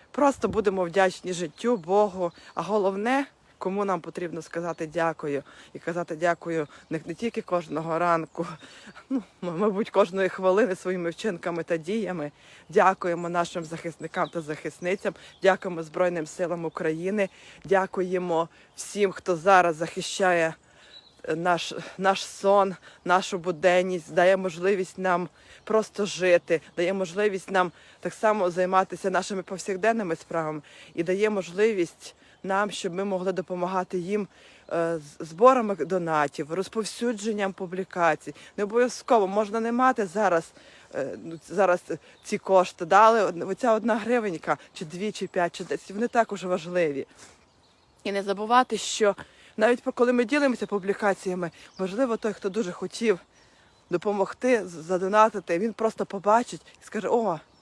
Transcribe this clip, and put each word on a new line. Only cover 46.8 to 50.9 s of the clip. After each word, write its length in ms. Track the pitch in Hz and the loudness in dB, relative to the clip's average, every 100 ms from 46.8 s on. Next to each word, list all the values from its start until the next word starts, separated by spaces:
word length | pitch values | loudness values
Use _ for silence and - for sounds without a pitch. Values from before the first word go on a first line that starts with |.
| 165 139 - - - _ _ _ _ _ _ _ | 0 -2 -8 -14 -20 _ _ _ _ _ _ _
І 80 | 208 | -6
не 100 | 196 | -4
забувати, 560 | 202 196 214 240 254 208 | -2 -2 2 4 4 -2
що 380 | - - 208 190 - _ - - | -4 0 0 0 -6 _ -14 0
навіть 260 | 214 240 | 2 2
по-, 100 | - | -2
коли 200 | - 240 | 0 2
ми 120 | 247 | 2
ділимося 420 | 233 294 285 233 208 | 2 2 2 0 -4
публікаціями, 840 | 202 185 | -4 -4